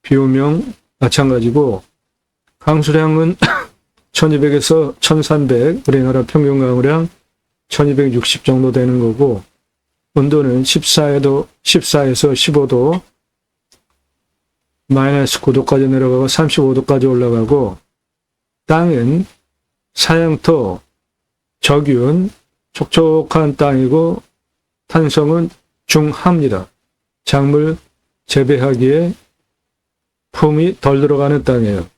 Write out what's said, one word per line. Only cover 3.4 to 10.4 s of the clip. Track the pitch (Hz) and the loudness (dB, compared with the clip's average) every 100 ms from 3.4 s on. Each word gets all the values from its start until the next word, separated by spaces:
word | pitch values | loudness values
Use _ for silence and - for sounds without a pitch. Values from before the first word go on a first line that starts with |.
| - - - _ _ _ _ | -4 -4 -8 _ _ _ _
천이백에서 | - 160 151 147 143 - 160 143 - | -2 0 2 2 0 2 0 0 -4
천삼백, | - 156 147 151 135 120 135 196 - | -4 -4 -2 -2 0 0 0 -2 0
우리나라 | 135 127 131 120 | 0 0 -2 0
평균 | 156 143 139 | 0 2 0
강우량 | 127 123 135 160 170 _ _ _ _ _ _ | 0 0 0 0 -4 _ _ _ _ _ _
천이백육십 | - 143 135 139 120 - - - | -2 0 2 0 0 -2 -4 0
정도 | 131 131 | 0 0
되는 | 127 127 127 | 0 0 0
거고 | 117 110 139 104 - _ _ _ _ _ _ 147 | 0 0 0 -2 -8 _ _ _ _ _ _ -2
온도는 | 139 151 | 0 0